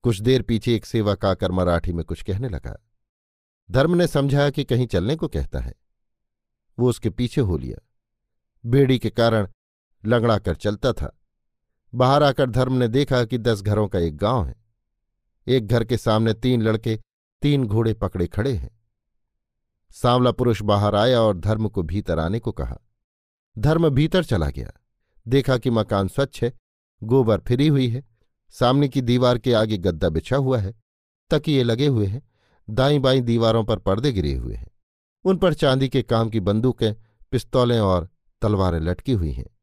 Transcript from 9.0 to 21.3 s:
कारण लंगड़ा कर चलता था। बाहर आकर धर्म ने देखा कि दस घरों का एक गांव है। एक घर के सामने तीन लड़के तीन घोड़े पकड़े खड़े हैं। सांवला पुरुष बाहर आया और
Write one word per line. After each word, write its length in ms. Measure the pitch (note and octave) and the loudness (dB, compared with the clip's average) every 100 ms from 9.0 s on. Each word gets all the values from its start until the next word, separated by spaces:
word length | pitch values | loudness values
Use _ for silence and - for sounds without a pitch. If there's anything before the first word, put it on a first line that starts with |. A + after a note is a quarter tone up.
| A2+ | 0
कारण 420 | - A#2 A2 G2 - _ _ _ _ G#2+ | 2 2 2 -2 -10 _ _ _ _ 0
लंगड़ा 340 | A#2+ A#2 G#2 | 2 2 0
कर 160 | - D#2+ | 0 -4
चलता 380 | G#2 G2 C3 | -4 -2 -2
था। 260 | - C#2 _ _ _ _ _ _ _ _ A#2+ | -2 -8 _ _ _ _ _ _ _ _ 0
बाहर 280 | B2+ C#3+ | 2 4
आकर 260 | D3 C3 C3 | 4 2 0
धर्म 240 | A#2+ B2+ | 0 0
ने 140 | B2+ A#2+ | 0 2
देखा 380 | B2 C#3+ B2+ A#2 | 0 0 0 0
कि 120 | B2 | -2
दस 240 | A#2 G#2+ | -2 -2
घरों 260 | G2+ G#2 G#2 | 0 0 0
का 120 | G2 | -2
एक 180 | E2+ D2 | -2 -2
गांव 280 | G2+ B2 D2 | -2 -2 -4
है। 100 | G#1+ _ _ _ _ _ _ _ _ - | -8 _ _ _ _ _ _ _ _ -2
एक 200 | C3 G#2 | -2 2
घर 160 | A#2 | -2
के 140 | A2 A#2 | 0 -2
सामने 360 | - G#2+ A2+ | 0 2 0
तीन 280 | A2 B2+ B2 | 0 0 0
लड़के 380 | A2 A2 A#2 A2 - _ _ _ | 0 -2 -4 -6 -10 _ _ _
तीन 260 | C#3+ C#3+ A#2 | 0 0 0
घोड़े 260 | G#2+ A2+ | 0 0
पकड़े 340 | A2 G2 F#2 F2 | -2 -4 -4 -4
खड़े 260 | - B2+ | -2 -4
हैं। 260 | A2+ C2+ _ _ _ _ _ _ _ _ _ _ _ _ | -4 -8 _ _ _ _ _ _ _ _ _ _ _ _
सांवला 400 | - B2 B2 B2 | -2 2 4 2
पुरुष 300 | A2+ A#2+ G#2+ | 2 0 0
बाहर 340 | G#2 G2+ G#2 G2+ | 0 2 2 2
आया 260 | A#2 B2 | 2 4
और 160 | A2 | 2